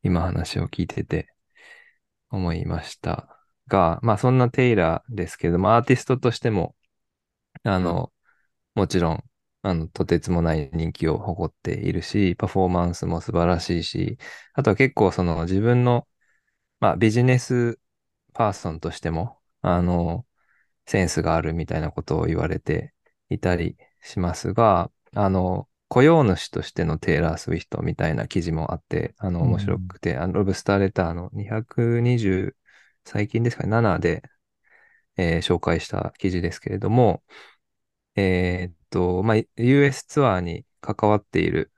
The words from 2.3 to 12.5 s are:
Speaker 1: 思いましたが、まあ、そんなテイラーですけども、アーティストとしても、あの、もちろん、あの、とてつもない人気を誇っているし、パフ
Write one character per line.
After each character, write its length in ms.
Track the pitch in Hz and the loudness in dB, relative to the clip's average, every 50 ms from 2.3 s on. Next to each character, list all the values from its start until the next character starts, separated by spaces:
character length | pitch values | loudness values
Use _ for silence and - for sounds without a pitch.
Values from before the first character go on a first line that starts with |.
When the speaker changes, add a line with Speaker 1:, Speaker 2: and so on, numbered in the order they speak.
Speaker 1:
思 220 | - 95 92 87 82 | -6 -4 -2 -2 -2
い 100 | 85 87 | -2 -4
ま 160 | 85 85 82 | -4 -4 -6
し 160 | - - - | -8 -10 -16
た 400 | _ - 85 85 - - _ - _ _ _ _ _ _ | _ -6 -6 -6 -6 -8 _ -20 _ _ _ _ _ _
が、 320 | - 95 98 90 82 82 - | 0 2 4 4 4 2 0
ま 120 | - 117 107 | 0 0 0
あ、 40 | |
そ 140 | 98 - 123 | 2 2 2
ん 80 | 131 131 | 4 4
な 100 | 123 123 | 2 2
テ 220 | - - 127 123 | 2 2 2 4
イ 40 | 117 | 4
ラ 280 | 101 85 82 82 - _ | 4 2 2 0 -2 _
ー 60 | - 117 | -10 -8
で 140 | 104 98 | -8 -6
す 100 | 90 - | -8 -6
け 140 | - - 85 | -4 -2 0
ど 80 | 85 87 | 2 2
も、 160 | 95 104 113 | 4 6 4
ア 80 | 117 120 | 4 6
ー 20 | |
テ 80 | - 123 | 4 2
ィ 20 | |
ス 100 | 120 - | 2 2
ト 120 | - 131 | -2 -2
と 140 | 131 - 123 | 0 0 -2
し 80 | 113 - | -2 0
て 100 | - 120 | -2 -2
も、 260 | 110 95 82 - _ _ _ _ _ _ _ _ _ _ _ _ _ _ _ _ _ - | 0 0 -2 -4 _ _ _ _ _ _ _ _ _ _ _ _ _ _ _ _ _ -6
あ 160 | _ - 98 | _ 0 0
の、 340 | 92 92 85 85 90 87 - _ _ _ _ _ _ _ _ _ _ _ _ _ | 0 0 0 -2 -2 -4 -6 _ _ _ _ _ _ _ _ _ _ _ _ _
も 140 | 110 98 | 0 0
ち 120 | - - 92 | 2 2 2
ろ 140 | 85 82 80 | 2 2 0
ん、 100 | - - _ _ _ _ _ _ _ | -2 -8 _ _ _ _ _ _ _
あ 120 | - 101 90 | -4 -2 -2
の、 120 | 82 80 | -2 -4
と 160 | 78 _ - - | -6 _ -6 0
て 160 | - 87 82 | 2 2 0
つ 120 | - - | 2 0
も 100 | 87 85 | 0 2
な 140 | 85 82 80 | 2 2 0
い 160 | 78 73 67 - | 0 -2 -4 -4
人 180 | 82 82 82 | -4 -4 -4
気 160 | - - - | -4 -2 -2
を 120 | 80 76 - | -2 -2 -2
誇 320 | - - 82 85 87 - | -4 -6 -6 -6 -6 -8
っ 40 | _ | _
て 180 | _ _ 87 - | _ _ -6 -6
い 200 | - - 90 90 | -4 -2 -2 -2
る 80 | 90 | -4
し、 340 | 80 - - 107 101 90 87 | -6 -2 0 2 2 2 0
パ 120 | - - | 0 -4
フ 160 | - | -2